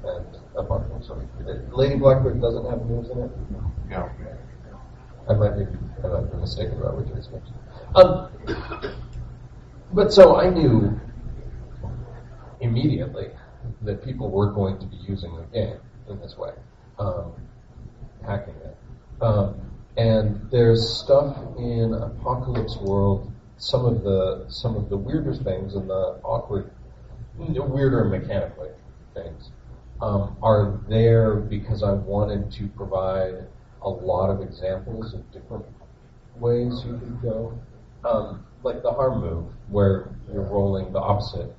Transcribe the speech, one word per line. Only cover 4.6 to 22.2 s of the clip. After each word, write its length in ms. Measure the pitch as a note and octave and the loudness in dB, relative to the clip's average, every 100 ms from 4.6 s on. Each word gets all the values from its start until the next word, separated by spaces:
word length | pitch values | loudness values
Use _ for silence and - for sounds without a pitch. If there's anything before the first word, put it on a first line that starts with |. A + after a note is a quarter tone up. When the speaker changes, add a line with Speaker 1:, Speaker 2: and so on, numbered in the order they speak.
| - - - - - - - | -18 -18 -18 -20 -20 -12 0
Speaker 1:
I 40 | |
might 240 | G#2+ G#2 G#2 | 2 2 2
be, 80 | G2 - - - | -4 -6 -8 -6
I 40 | - | -4
might 240 | - - | -2 -4
be 60 | - | -4
mistaken 400 | - - - - | -6 -4 -4 -4
about 180 | - - | -4 -4
which 120 | - | -6
it 80 | - | -8
is. 120 | - - - - - - - F#3 | -10 -14 -14 -16 -16 -16 2 10
Um, 340 | F3+ - - - - - - - - - - - - - - - - - - | 10 10 -4 -12 -8 -8 -8 -10 -10 -10 -12 -12 -12 -14 -18 -20 -20 -20 -2
but 200 | F3+ G3+ | 4 8
so 220 | G3 E3+ - | 12 12 12
I 120 | F3+ | 6
knew 500 | E3+ C#3 A2 G2+ - - - - - - - - - - - - - - - - - | 6 6 6 4 0 -6 -12 -10 -10 -12 -12 -14 -12 -10 -10 -12 -14 -16 -18 -18 -4
immediately 680 | A#2 A#2 D3+ - - - - - - - - - | 0 2 2 0 -2 -8 -10 -14 -20 -14 -12 -8
that 200 | G#2+ G2 | -6 -6
people 260 | B2+ - G#2+ | -6 -6 -2
were 220 | G2 G2+ | 0 0
going 280 | G2+ F#2+ - | 2 -2 -2
to 60 | - | -10
be 100 | - | -12
using 380 | - F#2+ E2+ E2 | -8 -8 -8 -12
the 80 | E2 | -6
game 240 | A2 - - - - G#2+ | -4 -4 -6 -18 -20 -14
in 100 | G2 | -14
this 180 | - - | -14 -12
way, 140 | - - - - - - | -12 -12 -20 -20 -20 -6
um, 340 | G#2 G2+ E2+ - - - - - - - - - - | -4 -4 -8 -12 -16 -20 -20 -18 -18 -16 -18 -14 -6
hacking 300 | G2 - - | -6 -6 -14
it. 140 | - - - - - - | -16 -18 -20 -20 -18 -2
Um, 400 | A2+ G#2 G2 - - - - - | 2 4 2 -2 -12 -14 -8 2
and 500 | A2+ A2 G#2+ G2+ - | 4 4 4 -2 0
there's 360 | B2 A#2 A2+ - | 6 8 6 4
stuff 500 | - - C#3 D3 - - - | -4 4 6 6 -4 -10 -8
in 360 | A#2+ A#2 A2+ | -4 0 0
Apocalypse 840 | A2+ A#2+ - | 0 -4 -6